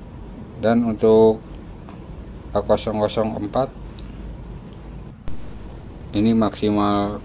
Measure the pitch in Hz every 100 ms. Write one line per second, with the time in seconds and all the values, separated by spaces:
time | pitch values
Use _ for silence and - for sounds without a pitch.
0 | - - - - - - 110 117 117 107
1 | 110 110 110 110 - - - - - -
2 | - - - - - 104 - 107 113 107
3 | 104 117 107 110 104 127 135 - - -
4 | - - - - - - - - - -
5 | - - - - - - - - - -
6 | - 104 113 113 104 - 104 104 104 101
7 | 104 101